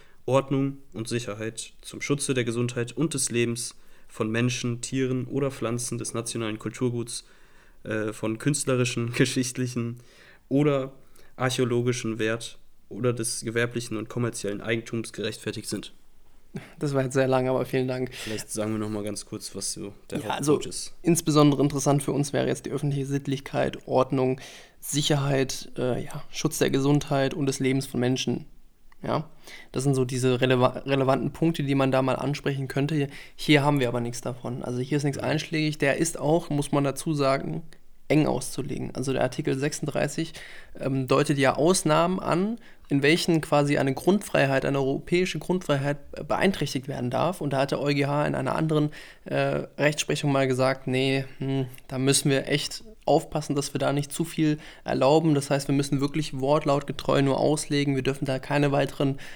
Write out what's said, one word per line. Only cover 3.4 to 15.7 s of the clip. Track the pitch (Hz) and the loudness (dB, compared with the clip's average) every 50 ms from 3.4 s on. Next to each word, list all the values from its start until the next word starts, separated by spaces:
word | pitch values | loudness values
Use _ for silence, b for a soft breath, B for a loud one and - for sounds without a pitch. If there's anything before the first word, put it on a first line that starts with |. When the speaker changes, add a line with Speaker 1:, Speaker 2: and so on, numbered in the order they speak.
| 120 117 117 120 - - b b b b b b b | 2 0 0 -4 -6 -8 b b b b b b b
Speaker 1:
von | - - - 117 110 | -12 -6 -4 -2 0
Menschen, | 110 113 120 123 123 - - 123 120 117 | 0 2 0 0 0 -2 -2 -4 -4 -4
Tieren | 120 - 131 131 131 127 131 127 123 | -6 -4 -2 -2 0 0 0 -2 -4
oder | 127 - 135 139 135 | -4 -2 -2 -2 -2
Pflanzen | 135 - - 113 120 120 120 - 120 | -4 -4 -4 -4 -2 -4 -4 -4 -6
des | 120 113 - - | -6 -6 -6 -6
nationalen | 117 117 - - 120 113 107 110 107 | -6 -6 -4 -4 -4 -4 -4 -6 -6
Kulturguts, | - 107 - - 131 123 120 120 117 - - - b b b b b b b b b b b b - | -8 -8 -4 -2 -2 -2 -2 -4 -6 -6 -10 -12 b b b b b b b b b b b b -6
äh, | - 107 110 107 107 107 | -4 -2 -2 -2 -4 -4
von | - - 110 110 | -4 -4 -4 -4
künstlerischen, | 113 - 143 147 143 - 139 131 123 127 123 - 120 117 117 120 | -2 0 0 0 0 0 0 2 2 0 0 -2 -2 -4 -2 2
<laughs> | |
geschichtlichen | - 139 127 - 131 127 - - 131 127 120 120 120 117 117 117 120 B B B B B B B B B | 2 2 2 2 0 -2 -2 -4 -4 -4 -4 -4 -4 -4 -6 -6 -10 B B B B B B B B B
oder | - 135 139 147 147 139 135 135 135 - b b b b b b b b | 0 2 2 4 4 2 0 -2 -6 -10 b b b b b b b b
archäologischen | - 127 131 127 - 127 117 120 120 120 123 120 123 - 113 110 117 | -2 -2 0 0 0 0 2 2 2 2 0 0 0 -2 -4 -2 0
Wert | 110 110 113 117 - - - - - - - - - - | 0 0 -2 -2 -6 -10 -14 -16 -20 -20 -20 -20 -18 -14
oder | - 101 127 123 113 | -6 -2 0 0 0
des | 117 113 - - - | 0 -2 -4 -6 -6
gewerblichen | - 113 110 117 120 120 120 120 120 - 110 | -6 -4 0 0 0 0 -2 -4 -6 -4 -6
und | 107 107 - | -6 -6 -6
kommerziellen | - 120 120 113 110 - - 101 101 101 | -4 -2 -2 -2 -2 -4 -4 -6 -6 -4
Eigentums | - 110 120 113 117 - - 117 110 - - | -2 -2 -2 -2 -2 -4 -6 -6 -6 -6 -8
gerechtfertigt | - - 123 110 - - 110 104 110 - | -6 -6 -6 -6 -8 -8 -8 -8 -8 -8
sind. | - | -8